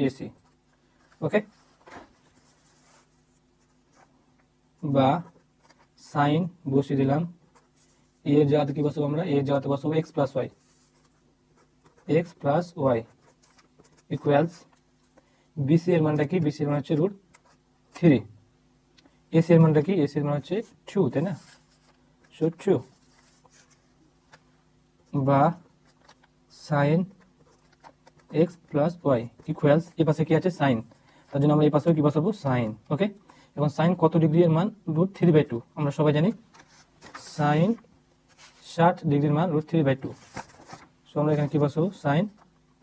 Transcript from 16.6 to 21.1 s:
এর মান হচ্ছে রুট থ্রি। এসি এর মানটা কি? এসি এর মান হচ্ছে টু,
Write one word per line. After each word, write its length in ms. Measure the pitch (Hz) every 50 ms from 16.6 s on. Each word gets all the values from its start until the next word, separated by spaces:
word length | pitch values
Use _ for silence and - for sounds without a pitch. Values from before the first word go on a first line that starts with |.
এর 60 | 147 147
মান 60 | 147 147
হচ্ছে 140 | - - 165 147
রুট 120 | 165 208 202 - _ _ - _ _ _ _ _ _ _ _ _ _ _ -
থ্রি। 220 | - 170 170 139 110 - - - _ _ _ _ _ _ _ _ _ _ _ _ _ _ _ _ _ _ _ - 165
এসি 120 | 165 - 170
এর 60 | 160 160
মানটা 160 | 156 151 151 147
কি? 60 | 185 202 180 143
এসি 120 | 143 - 151
এর 60 | 143
মান 80 | 143 147 143
হচ্ছে 180 | - - 175 214 226 - _ _ _ -
টু, 120 | - 202 170 123